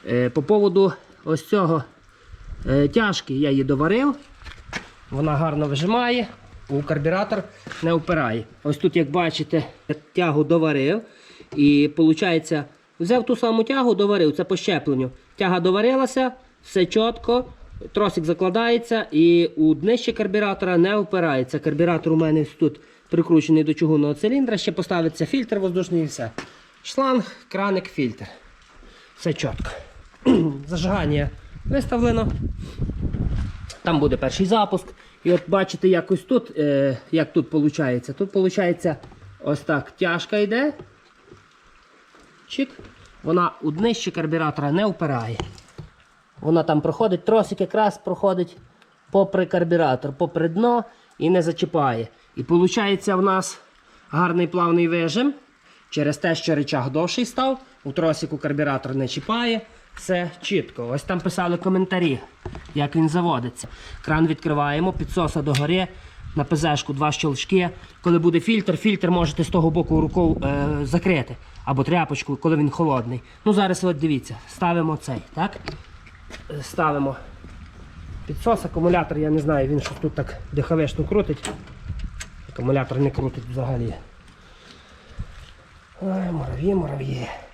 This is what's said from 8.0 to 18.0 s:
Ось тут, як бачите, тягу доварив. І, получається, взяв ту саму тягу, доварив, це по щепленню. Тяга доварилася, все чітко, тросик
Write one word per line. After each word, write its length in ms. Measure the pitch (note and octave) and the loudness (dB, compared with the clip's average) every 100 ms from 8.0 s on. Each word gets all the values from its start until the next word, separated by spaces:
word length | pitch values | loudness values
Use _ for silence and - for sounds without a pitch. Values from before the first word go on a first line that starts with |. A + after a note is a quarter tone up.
| D#3 D#3+ B2 A2+ - - | 2 0 0 -4 -8 -8
Ось 140 | D3 D3 | -6 0
тут, 180 | F#3 F3 | 0 2
як 160 | C#3 | 0
бачите, 520 | E3 E3+ - D3 D#3+ - - - D3+ _ | 0 0 -2 -2 -2 -2 -14 -8 -8 _
тягу 300 | - F3 D3 | -2 2 2
доварив. 580 | D3+ E3+ D#3 C#3+ C3+ G#3 A3+ - - - - D3 | 4 4 4 2 0 0 -4 -20 -20 -20 -10 2
І, 360 | C#3+ C#3+ D3 D3 | 6 6 4 4
получається, 680 | D#3+ D#3 F#3+ - - D#3 C3+ - _ _ | 4 4 2 0 0 -4 -4 -16 _ _
взяв 260 | E3+ B3 A#3 | 0 2 2
ту 100 | A#3 | 0
саму 280 | A#3 A3+ | 2 2
тягу, 320 | A3+ C4+ B3 F#3+ | 2 2 2 4
доварив, 400 | G3+ G3+ D#3 D3 | 4 4 4 2
це 80 | |
по 140 | F3 F#3 | -2 -2
щепленню. 540 | - D#3+ D3 C3 C3 - _ - | 0 0 0 0 -2 -6 _ -2
Тяга 240 | F#3+ F3+ | 0 2
доварилася, 720 | F3+ F#3+ A3+ C4 B3+ C4 B3+ B3+ - _ | 2 2 2 2 0 0 -2 -4 -20 _
все 220 | - G3 F3 | -4 0 2
чітко, 600 | A3 A3+ A3+ - B3 B3+ - - - - | 2 0 -2 0 0 -2 -14 -18 -16 -6
тросик 340 | - | 0